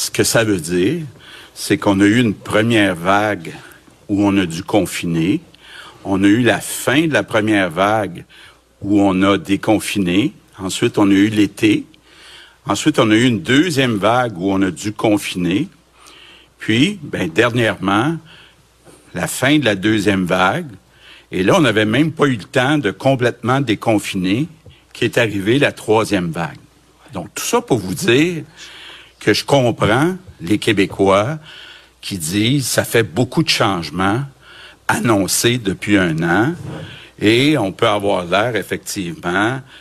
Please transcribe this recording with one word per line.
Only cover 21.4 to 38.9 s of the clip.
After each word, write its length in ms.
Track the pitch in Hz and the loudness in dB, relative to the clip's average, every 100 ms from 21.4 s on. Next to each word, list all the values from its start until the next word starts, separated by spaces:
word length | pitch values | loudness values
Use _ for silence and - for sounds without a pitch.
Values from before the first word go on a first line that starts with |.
là, 120 | 95 185 | 2 4
on 40 | |
n'avait 240 | 135 104 107 | 4 2 2
même 260 | 123 156 | 2 0
pas 140 | - 143 | 2 0
eu 100 | 123 | 0
le 80 | |
temps 340 | - 135 127 151 | -2 0 2 0
de 140 | 139 | -2
complètement 720 | - 135 131 120 - 113 135 | -2 0 2 0 -2 -2 0
déconfiner 840 | 127 101 - 107 - 98 92 110 160 - - - _ | 0 -2 0 0 -2 -4 -2 -2 -2 -8 -20 -20 _
qu'est 240 | - 117 - | -4 -2 0
arrivée 400 | 110 101 95 135 | 0 0 0 2
la 140 | 123 | 0
troisième 600 | - - 110 101 101 87 | -2 0 0 2 -2 -2
vague. 260 | 80 78 - - _ _ _ - | -6 -8 -10 -20 _ _ _ -14
Donc, 200 | 90 82 | -14 -12
tout 100 | - | -10
ça 180 | - 240 | -2 -2
pour 160 | 240 120 | 0 -2
vous 140 | 92 | -2
dire 500 | - 175 127 170 165 - - - - - - - _ | -4 2 2 2 -2 -10 -20 -20 -20 -20 -20 -20 _
que 140 | - | 0
je 120 | 104 - | 0 2
comprends 720 | 143 120 - 101 117 165 185 - - | 2 2 0 0 2 0 -2 -12 -14
les 160 | 85 104 | -4 -2
Québécois 840 | - 98 98 - 98 95 113 160 - - - - - _ | 0 0 -2 0 4 4 2 -6 -12 -20 -20 -20 -20 _
qui 160 | - 98 | -12 -8
disent, « 500 | 78 101 110 143 120 | -4 0 0 0 0
Ça 160 | - | -2
fait 200 | - 120 | 0 0
beaucoup 380 | 107 - 123 - | 0 -2 0 0
de 80 | 156 | 0
changements 720 | - 113 92 80 85 95 113 139 _ - - - - - | 0 0 -2 -6 -2 0 -2 -6 _ -20 -20 -20 -10 -4
annoncés 680 | 104 113 101 90 - 120 123 | -2 0 0 0 0 0 0
depuis 400 | 98 87 - 101 | -4 -6 2 2
un 240 | 90 80 | 2 0
an 300 | 85 92 131 175 - - - - - - | 0 2 2 -2 -10 -14 -14 -18 -20 -2
et 380 | 104 117 143 147 | 2 4 2 0
on 140 | 98 | -2
peut 160 | 87 113 | 0 0
avoir 380 | 107 98 95 87 | 0 0 -2 0
l'air, 300 | 95 117 107 | 0 0 -4
effectivement, 1040 | 87 95 - | -6 -10 -8